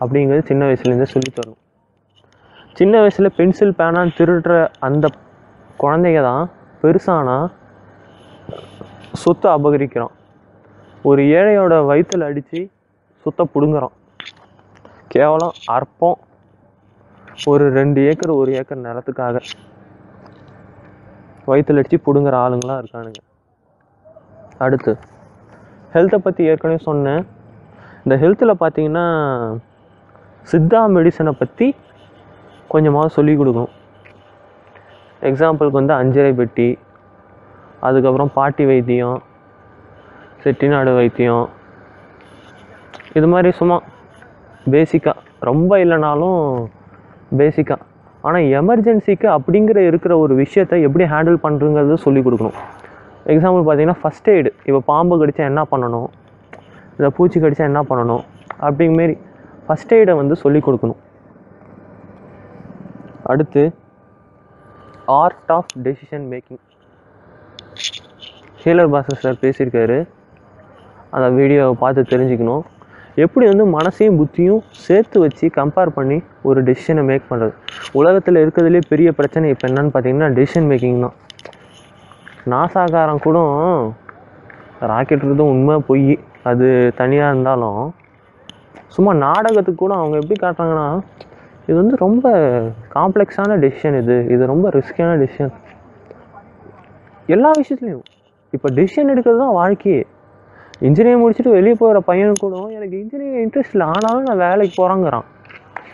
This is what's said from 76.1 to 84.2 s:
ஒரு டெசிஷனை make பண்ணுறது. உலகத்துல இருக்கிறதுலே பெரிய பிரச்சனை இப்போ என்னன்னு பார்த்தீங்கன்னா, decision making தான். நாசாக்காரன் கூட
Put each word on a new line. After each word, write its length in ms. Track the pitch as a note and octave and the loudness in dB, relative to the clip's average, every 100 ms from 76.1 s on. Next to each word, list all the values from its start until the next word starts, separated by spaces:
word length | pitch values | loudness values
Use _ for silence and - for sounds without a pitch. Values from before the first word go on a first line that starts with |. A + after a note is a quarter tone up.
| D3+ - - | -4 -6 -6
ஒரு 200 | C3+ C3+ | 0 0
டெசிஷனை 420 | B2+ B2+ - D#3+ | 0 -2 -2 0
make 180 | C3+ C3+ - | 0 -2 -2
பண்ணுறது. 240 | B2 A2 - - - - | -4 -4 -6 -18 -18 -6
உலகத்துல 400 | C3+ D#3+ F#3+ F#3 | 2 4 4 4
இருக்கிறதுலே 460 | F3 D#3 F3 E3 F3 - | 2 4 2 2 2 2
பெரிய 240 | D3+ E3 | 2 2
பிரச்சனை 380 | D3+ C#3+ D#3+ D#3 | 2 -2 0 0
இப்போ 180 | C3+ B2+ | 0 -2
என்னன்னு 220 | C3 D3 | -2 0
பார்த்தீங்கன்னா, 380 | C3+ B2 C3+ D#3 | -2 0 0 0
decision 360 | B2+ C#3+ E3+ D3+ | 2 0 2 0
making 320 | C3 B2+ B2 | 0 0 -2
தான். 120 | B2 - - - - - - - - _ - - - - | -4 -8 -20 -20 -20 -20 -20 -20 -20 _ -20 -20 -20 -12
நாசாக்காரன் 760 | B2+ B2+ F3 G3 F3 E3 D#3 D3 | -4 -2 0 0 0 0 0 0
கூட 200 | D#3+ E3 D#3 C#3+ F3 E3 A2 A#2 - - | 0 2 2 0 0 -2 -4 -8 -20 -20